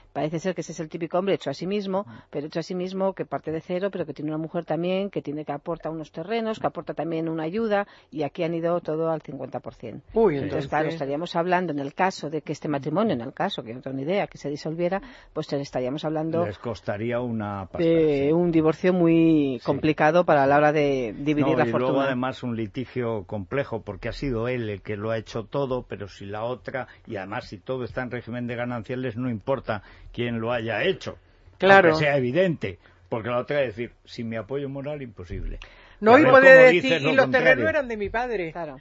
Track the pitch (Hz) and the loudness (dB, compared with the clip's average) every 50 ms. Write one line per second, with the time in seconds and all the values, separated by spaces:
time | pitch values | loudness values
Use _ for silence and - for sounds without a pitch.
0 | - _ - 143 143 156 170 160 - 185 175 - 156 - 160 - 165 156 - 165 | -20 _ -6 -4 -4 -4 -4 -4 -4 -4 -4 -4 -8 -8 -10 -10 -10 -10 -8 -8
1 | 165 156 - 175 190 202 175 - - 147 139 - 170 180 202 214 196 196 185 190 | -6 -4 -2 -2 0 0 0 -2 -2 -6 -6 -6 -6 -4 -4 -4 -4 -4 -4 -4
2 | 208 - - - - _ - 156 139 160 - 170 160 - 185 180 180 185 190 190 | -4 -6 -12 -20 -18 _ -10 -8 -8 -6 -6 -8 -6 -6 -6 -6 -6 -6 -4 -2
3 | 190 190 185 - 151 - - 135 - 156 156 160 - - 180 180 196 196 190 185 | -2 -2 -2 -4 -6 -6 -8 -8 -6 -6 -8 -8 -6 -6 -4 -4 -4 -4 -4 -6
4 | 165 151 139 - 151 151 156 156 160 156 - 175 165 - 156 160 170 180 185 190 | -6 -8 -8 -8 -6 -6 -4 -6 -6 -6 -6 -6 -4 -4 -4 -2 -2 -2 -2 -2
5 | 202 202 - 160 - 147 143 151 147 - 139 - - 175 165 160 - 156 160 160 | -4 -4 -6 -6 -6 -6 -8 -8 -6 -8 -8 -8 -6 -8 -8 -6 -6 -8 -8 -8
6 | 151 - - 165 165 185 226 233 226 220 220 - - 147 - 170 160 - 156 - | -10 -12 -12 -12 -8 -4 -4 -4 -2 -4 -4 -4 -4 -4 -4 -6 -8 -8 -6 -6
7 | 151 165 165 160 160 160 160 160 156 165 180 220 233 214 208 202 208 - - - | -4 -4 -4 -4 -4 -4 -4 -4 -4 -4 -4 -2 -2 0 0 0 -2 -4 -10 -20
8 | _ _ - 151 147 135 - - 170 165 170 165 165 170 175 175 170 - 156 160 | _ _ -8 -6 -6 -6 -4 -4 -2 -2 -2 -2 0 0 0 0 -2 -2 -2 -2
9 | 165 160 160 151 - - 156 139 135 127 - 123 - 113 - - - 113 120 139 | -2 -2 -2 -4 -6 -10 -12 -10 -10 -8 -8 -10 -10 -12 -14 -14 -14 -14 -14 -14
10 | - - - 220 233 196 147 139 135 147 147 156 139 139 151 147 156 160 165 165 | -16 -4 0 2 4 4 4 2 -2 -2 -4 -4 -4 -2 0 0 0 0 -2 -4
11 | 143 135 143 151 175 170 - 170 165 185 180 180 185 165 147 143 139 139 - - | -4 -4 -4 -4 -4 -2 -2 -2 0 2 2 2 0 0 -2 -4 -6 -6 -2 0
12 | 185 190 - - - 147 160 151 - - 151 - - 156 147 139 131 147 147 185 | 0 0 0 -4 -8 -8 -6 -6 -6 -6 -8 -6 -4 -4 -4 -4 -4 -2 -2 0
13 | 226 220 156 120 113 135 - - 160 196 - - 127 110 117 127 - 135 135 135 | 0 0 0 -2 -4 -8 -6 -4 -4 -4 -4 -8 -10 -10 -12 -12 -10 -10 -8 -6
14 | 135 156 190 202 165 - - - - 143 147 147 - 160 160 170 175 175 190 196 | -4 -2 -2 -2 -2 -4 -6 -10 -8 -8 -8 -6 -8 -8 -4 -2 -2 -2 -2 -4
15 | - - - - - - - 156 156 - 156 139 143 - - 131 127 123 139 156 | -6 -10 -16 -20 -20 -12 -10 -10 -6 -4 -6 -6 -6 -4 -4 -4 -4 -4 -4 -4
16 | - 156 156 156 160 165 160 165 - 104 98 - - 120 107 - - - 107 101 | -4 -4 -2 -2 -2 -2 -2 -2 -2 -2 -4 -6 -8 -8 -8 -6 -6 -6 -6 -4
17 | 113 120 120 120 123 120 113 110 104 104 101 98 95 - - - 170 165 165 165 | -4 -4 -2 -2 -4 -4 -4 -4 -4 -4 -6 -6 -8 -8 -4 -2 2 2 4 4
18 | 160 156 143 139 139 143 160 170 175 175 160 160 156 156 160 - - 185 180 180 | 4 4 2 2 2 2 2 2 2 2 2 4 4 2 2 2 2 2 2 4
19 | 170 165 165 165 165 165 160 151 143 135 127 117 - - 143 131 - 151 151 - | 4 4 6 6 6 6 6 4 4 2 -2 -2 -2 -2 -2 0 0 0 2 4
20 | 160 151 160 180 180 180 160 143 135 139 143 151 151 151 151 156 147 143 135 131 | 4 4 4 4 4 6 4 6 6 6 6 6 6 4 4 4 2 2 2 0
21 | 123 110 95 - 139 147 151 147 135 143 - 123 123 117 113 120 127 131 131 135 | -2 -4 -6 -4 -2 0 2 2 2 2 2 2 2 2 2 0 0 2 2 2
22 | 135 135 131 123 127 131 127 - - 123 117 110 113 98 - 135 120 - - 127 | 0 0 0 -2 -2 -4 -4 -6 -6 -6 -4 -4 -6 -6 -6 -8 -10 -6 -6 -4
23 | 120 113 113 107 90 - 110 104 95 - 127 139 139 - 120 107 - - 98 87 | -4 -2 -4 -4 -6 -8 -8 -8 -8 -4 -4 -4 -4 -4 -6 -8 -8 -10 -10 -8
24 | - 117 - - 151 139 120 110 113 123 127 123 117 107 104 95 - - 107 101 | -8 -8 -6 -6 -4 -4 -2 -2 -2 -2 -4 -4 -4 -6 -6 -8 -8 -8 -8 -6
25 | 104 110 113 113 107 - - 117 104 - - 143 143 127 131 123 113 - 117 95 | -4 -4 -4 -4 -6 -8 -8 -10 -8 -6 -4 -4 -2 -2 -2 -4 -6 -8 -12 -12
26 | 101 92 - - 101 98 101 107 113 120 127 104 - 110 110 131 120 - - - | -12 -14 -14 -14 -12 -10 -8 -8 -6 -6 -8 -8 -10 -10 -8 -8 -10 -10 -16 -20
27 | _ - 113 98 95 98 107 123 - - 113 95 - - 131 131 120 104 - 131 | _ -12 -10 -10 -8 -8 -8 -10 -10 -10 -14 -14 -10 -8 -6 -6 -6 -8 -8 -8
28 | 123 120 120 120 - 113 117 123 123 117 120 117 123 123 123 117 104 - 127 127 | -8 -8 -8 -10 -10 -10 -8 -8 -8 -6 -6 -6 -6 -6 -6 -8 -8 -8 -8 -6
29 | 127 127 104 120 127 127 117 101 - - 139 120 - - 110 101 - - - - | -6 -6 -6 -6 -4 -4 -6 -4 -4 -4 -4 -2 -2 -4 -6 -6 -8 -12 -20 -20
30 | - - - - 120 120 117 113 110 113 123 120 110 113 107 104 143 190 180 - | -20 -12 -8 -6 -4 -4 -4 -4 -4 -2 -2 -2 -2 -2 -2 -2 0 -2 -2 -4
31 | - 110 - - _ _ _ _ _ - - - 180 190 196 196 185 165 156 160 | -8 -12 -14 -14 _ _ _ _ _ -20 -6 2 8 10 10 10 10 8 6 4
32 | 156 143 143 143 127 120 127 170 190 185 151 - - 98 98 - _ _ _ _ | 2 2 2 2 2 2 2 2 2 2 2 -2 -4 -8 -8 -12 _ _ _ _
33 | - _ 127 117 98 117 120 123 120 - 147 147 135 120 101 110 120 110 - _ | -10 _ -6 -4 -2 -2 -2 -2 -2 0 0 0 0 0 -2 -6 -8 -10 -10 _
34 | _ - - - 117 113 113 113 104 101 131 143 139 135 139 139 135 147 151 147 | _ -16 -12 -10 -8 -6 -6 -6 -6 -6 -6 -6 -6 -6 -8 -8 -8 -10 -10 -10
35 | 135 120 101 - 90 - 95 92 - - 80 - - - - - - - - - | -12 -14 -14 -16 -14 -10 -8 -8 -6 -8 -8 -10 -12 -18 -20 -20 -20 -20 -12 0
36 | 208 214 240 285 311 254 269 262 269 262 262 262 254 254 247 - 262 262 254 - | 6 8 8 10 10 10 10 10 12 12 12 12 12 10 8 6 4 2 0 2
37 | 269 - 269 269 254 262 262 254 247 254 262 247 311 320 320 302 262 240 233 214 | 2 2 4 4 4 4 2 4 4 4 4 4 2 0 0 0 -2 -4 -6 -6
38 | 202 196 208 226 247 247 226 190 175 160 151 175 165 151 131 135 | -6 -4 -4 -4 -4 -4 -4 -4 -6 -6 -8 -10 -10 -10 -12 -16